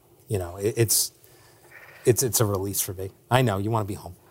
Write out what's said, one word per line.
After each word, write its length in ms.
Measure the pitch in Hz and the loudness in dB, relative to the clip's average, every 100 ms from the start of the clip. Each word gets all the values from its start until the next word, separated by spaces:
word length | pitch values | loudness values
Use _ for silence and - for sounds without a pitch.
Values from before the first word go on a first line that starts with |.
| _ _ - | _ _ -6
you 100 | 101 | -4
know, 160 | 87 95 | -4 -4
it, 200 | 101 117 | -2 2
it's, 340 | 113 - - - - - - - - - - - - | 2 2 -2 -8 -20 -20 -20 -20 -20 -20 -20 -2 2
it's, 180 | 110 | 2
it's 160 | 123 98 | 2 2
a 60 | 104 | 0
release 340 | 98 101 95 | 0 -2 -4
for 120 | - | -6
me. 180 | 92 95 - - | -6 -10 -10 0
I 120 | 123 | 2
know, 160 | 123 98 | 4 2
you 120 | 104 | 0
wanna 160 | 113 104 | -2 -2
be 100 | 95 | -8
home. 200 | 92 87 - | -12 -20 -14